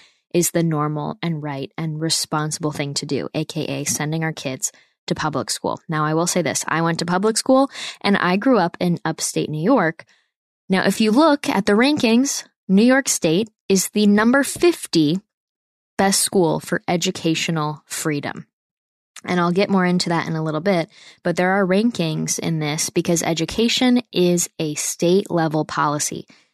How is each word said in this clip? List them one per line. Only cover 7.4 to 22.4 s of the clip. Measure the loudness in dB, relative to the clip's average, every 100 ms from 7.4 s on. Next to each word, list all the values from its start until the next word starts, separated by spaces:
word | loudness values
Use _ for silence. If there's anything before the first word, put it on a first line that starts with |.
| 2 4 2 -2 -14 -6
and | 0 2
I | 2 2
grew | 2 2
up | 2 0
in | -2 0
upstate | -2 -4 -4 -4 -4
New | -2
York. | 2 2 2 -2 -12 _ _ _ _ _ -2
Now, | 0
if | 2 2
you | 2
look | 4 4 4 0
at | 0 2
the |
rankings, | 2 2 2 2 2 2 -2 -10 _ 0
New | 4
York | 6 4 2
State | -2 0 0 -2 _ 0
is | 0 0
the | 2 4
number | 6 4 2
fifty | 0 2 2 2 0 2 2 0 -4 _ _ _ _ _ _ -2
best | 0 2
school | 0 2 2 0
for | -4 -6 -2
educational | -2 -2 -2 -2 -2 -2 -4 -4 -8 -12
freedom. | -8 -4 -4 -6 -10 -14 _ _ _ _ _ _ -16 -4
And | 0
I'll | 0
get | 0 2
more | 2 2
into | 2 0
that | -2 -2
in | -4
a |
little | -4 -2
bit, | 0 0 -2 _ -20 -8
but | -4 0
there | 2
are | 2 2
rankings | 2 2 0 -2 -2 -4
in | -4